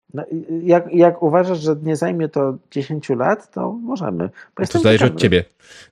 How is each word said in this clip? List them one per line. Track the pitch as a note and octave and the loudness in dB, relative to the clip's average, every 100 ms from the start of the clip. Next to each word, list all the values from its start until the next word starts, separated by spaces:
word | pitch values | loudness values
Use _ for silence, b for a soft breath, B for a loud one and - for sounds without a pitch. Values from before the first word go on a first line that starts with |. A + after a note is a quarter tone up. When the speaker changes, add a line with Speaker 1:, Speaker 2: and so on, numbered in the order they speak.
| _ | _
Speaker 1:
No, | C3+ D3 | -12 -10
i, | D#3+ - | -10 -10
i | E3 F3 | -6 2
jak, | F3 E3 | 2 4
jak | E3+ F3 E3+ | 4 4 4
uważasz, | D#3+ E3 F#3 F3 | 2 2 2 -2
że | D#3 D3+ | -2 -2
nie | D#3 D3+ | -2 -2
zajmie | E3+ F3 D#3 | -2 -2 -4
to | D3+ C3+ C3 _ | -2 -2 -4 _
dziesięciu | C#3+ C#3 D3+ - B2+ | -8 -6 -6 -4 -2
lat, | C3+ G#3+ - | 0 -2 -4
to | - F#3 | -8 -8
możemy. | A3+ A#3 B3 D3+ F2 E2+ | -8 -8 -8 -6 -6 -6
Bo | B B - | B B -8
Speaker 2:
To | |
Speaker 1:
jestem | F#3+ E4+ | -4 2
Speaker 2:
zależy | A2+ G#2+ B2+ | 4 4 4
od | |
Speaker 1:
ciekawy. | D#2+ | 2
Speaker 2:
ciebie. | A#2 F2 F2 _ B B B | 2 2 0 _ B B B